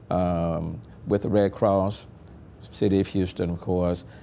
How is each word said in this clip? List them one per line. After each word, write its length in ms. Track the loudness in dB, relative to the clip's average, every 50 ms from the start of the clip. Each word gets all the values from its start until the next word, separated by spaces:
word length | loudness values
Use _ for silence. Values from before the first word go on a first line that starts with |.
| -6 -2
um, 680 | 0 0 2 2 0 0 0 -2 -2 -2 -4 -6 -8 -10 -12 -16 -20 -14 -2
with 160 | 0 0 0 2
the 60 | 2
Red 240 | 2 4 2 2 2
Cross, 540 | 2 2 4 4 4 2 0 -2 -6 -10 -16 -20 -20 -20 -20 -20 -20 -20 -20 -20 -20 -20 -18 -4
City 260 | 0 2 4 4 4
of 80 | 2 2
Houston, 420 | 0 0 0 0 -2 -4 -4 -2
of 100 | -4 -4
course, 460 | -2 -2 0 2 2 2 0 -2 -6 -12 -18 -20